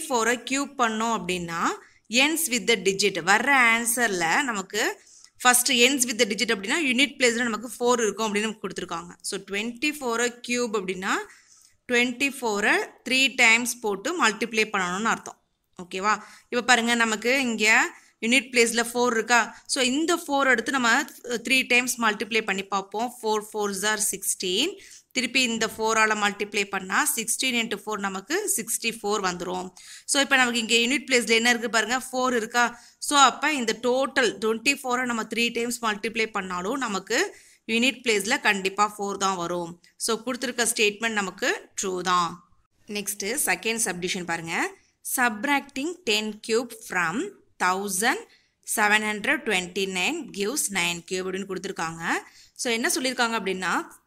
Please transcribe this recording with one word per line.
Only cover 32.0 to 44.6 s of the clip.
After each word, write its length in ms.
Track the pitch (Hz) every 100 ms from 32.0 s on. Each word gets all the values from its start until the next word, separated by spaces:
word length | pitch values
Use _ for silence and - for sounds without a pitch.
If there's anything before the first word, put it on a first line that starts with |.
| -
ஃபோர் 280 | 254 254 247
இருக்கா? 260 | 226 240 233 233 - _ -
So, 80 | 294 262
அப்ப 220 | 262 294 294
இந்த 140 | 220 220 247
டோட்டல் 420 | 247 269 269 240 196
ட்வென்டி 300 | 170 226 233 277
ஃபோரை 220 | 254 247 254
நம்ம 120 | 233 220
த்ரீ 120 | 220 233 233
டைம்ஸ் 220 | 240 240 226
மல்டிப்ளை 420 | 208 226 226 220 214
பண்ணாலும் 400 | 190 180 180 277 247
நமக்கு 340 | 190 190 233 392 - - _ -
யூனிட் 280 | 226 254 269 240
பிளேஸ்ல 320 | 208 196 277 226
கண்டிப்பா 380 | 196 190 196 208 208
ஃபோர் 280 | 202 190 190
தான் 140 | 185
வரும். 280 | 170 175 170 170 _ _ -
So, 60 | 220 226
கொடுத்திருக்க 380 | 254 262 240 233
ஸ்டேட்மெண்ட் 460 | - 208 208 226 214
நமக்கு 300 | 190 175 254 427 - -
ட்ரூ 120 | 196 185 180
தான். 200 | 180 170 175 _ _ _ _ - 208
நெக்ஸ்ட் 280 | 202 - 196 247 -
செகண்ட் 340 | 180 226 226 220
சப்டிவிஷன் 420 | 175 175 190 175
பாருங்க. 240 | 165 165 180